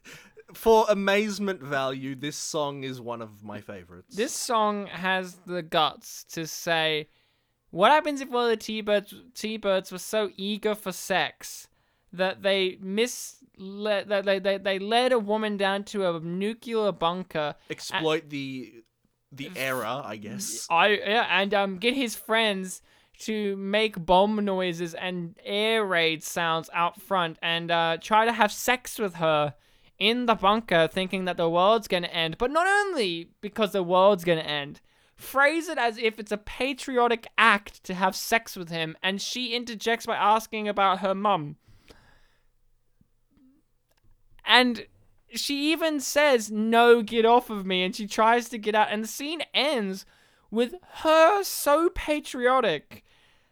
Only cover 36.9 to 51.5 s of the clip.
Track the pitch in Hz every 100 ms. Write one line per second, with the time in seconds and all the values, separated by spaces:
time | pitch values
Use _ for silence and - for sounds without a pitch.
36.9 | 247 240 233 - - 220 202 - - -
37.9 | 185 190 - - 226 233 196 170 165 160
38.9 | 160 185 196 - 247 247 233 240 220 226
39.9 | 226 226 190 196 220 220 220 208 202 196
40.9 | 185 190 190 202 185 147 147 _ - _
41.9 | - _ _ _ _ _ _ _ _ _
42.9 | _ _ _ _ 277 262 285 _ _ _
43.9 | _ _ _ _ - - 233 254 226 -
44.9 | _ _ _ _ 233 - 285 294 320 330
45.9 | 302 254 285 302 247 208 214 220 233 240
46.9 | 233 214 233 226 240 240 208 190 185 185
47.9 | - 208 - 220 240 233 233 208 214 214
48.9 | 214 220 - 285 330 - 190 269 269 202
49.9 | 190 - _ _ _ _ 214 254 359 -
50.9 | - 320 320 330 403 381